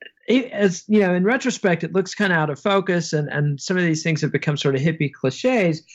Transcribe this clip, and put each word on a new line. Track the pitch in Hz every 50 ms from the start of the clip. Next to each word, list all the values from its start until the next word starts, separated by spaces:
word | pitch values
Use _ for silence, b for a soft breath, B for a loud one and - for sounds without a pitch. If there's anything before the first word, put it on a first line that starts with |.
| - - - _ _ -
as, | 220 262 247 - - 202 208 196 175 - - -
you | 214 214
know, | 202 180 180
in | 180 180
retrospect, | 202 247 269 - 254 - - - 196 175 170 -
it | 156 -
looks | 190 190 185 -
kinda | - 214 190 180
out | 165 156 147
of | 143 -
focus, | - 208 196 196 185 190 185 175 160 - -
and, | 151 147 143
and | - 147 147 147 143 139
some | - - 190
of | 185 180
these | 170 156 156 160
things | 170 160 139
have | 151 147 -
become | 139 - - 147
sort | 139 - 143 135
of | 131
hippie | 135 165 156 160 156 139 -
cliches. | - - 131 131 - - 254 262 240 190 170 160 160 B B